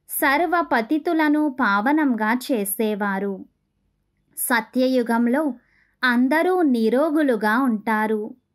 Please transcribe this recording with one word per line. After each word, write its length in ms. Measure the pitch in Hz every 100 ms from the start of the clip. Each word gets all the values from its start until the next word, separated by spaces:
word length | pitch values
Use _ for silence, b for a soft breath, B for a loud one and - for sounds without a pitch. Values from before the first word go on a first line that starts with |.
| -
సర్వ 560 | - 302 285 339 349 -
పతితులను 840 | 254 226 311 349 330 302 302 302 254
పావనంగా 760 | 226 202 226 311 285 220 214
చేసేవారు. 1120 | 247 - 247 196 - 220 208 202 196 202 190 190 _ _ _ _ _ _ _ _ -
సత్యయుగంలో 1160 | - 240 220 254 262 254 233 233 240 262 311 247 b b b b
అందరూ 580 | 254 240 254 311 349 370
నిరోగులుగా 1000 | 311 240 220 240 320 302 294 226 214 226
ఉంటారు. 760 | 269 214 226 214 214 214 214 - _